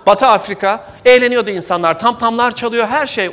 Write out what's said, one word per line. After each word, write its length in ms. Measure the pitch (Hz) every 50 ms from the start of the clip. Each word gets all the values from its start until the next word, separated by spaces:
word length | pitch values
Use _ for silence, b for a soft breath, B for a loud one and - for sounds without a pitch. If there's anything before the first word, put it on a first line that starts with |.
| - 190
Batı 200 | 208 196 269 254
Afrika. 560 | 214 185 - 202 196 - 196 190 214 226 - B B B B
Eğleniyordu 440 | 247 254 247 247 240 247 240 214 208
insanlar. 500 | 196 175 170 - 180 175 170 165 165 170
Tam 180 | 220 233 233 233
tamlar 380 | 233 226 233 233 240 247 -
çalıyor, 320 | - 240 226 226 233 226 208
her 200 | 254 311 285 269
şey. 240 | - 226 190 175